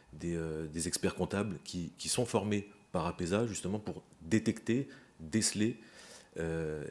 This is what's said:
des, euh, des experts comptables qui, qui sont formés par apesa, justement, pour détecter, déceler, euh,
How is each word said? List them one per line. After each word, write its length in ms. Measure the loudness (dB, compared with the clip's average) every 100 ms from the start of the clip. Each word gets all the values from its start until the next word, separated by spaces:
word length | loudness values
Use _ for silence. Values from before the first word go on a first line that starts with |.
| -18
des, 240 | -6 -2 0
euh, 300 | -2 -4 -4
des 220 | -2 -2
experts 260 | 2 0
comptables 420 | 2 0 2 0 -4
qui, 280 | -6 -4 -4 -6
qui 120 | -2
sont 180 | 0 4
formés 420 | 2 4 0 -2 -16 -4
par 140 | -2 0
apesa, 400 | -2 2 2 2
justement, 320 | -2 -2 -2
pour 240 | -4 -8 -14 -16
détecter, 680 | 2 4 4 2 0 0 0 -10 -20 -16
déceler, 580 | 0 2 2 4 2 2 -12 -20 -18 -20 -12 -4
euh, 460 | -2 0 -2 -4 -6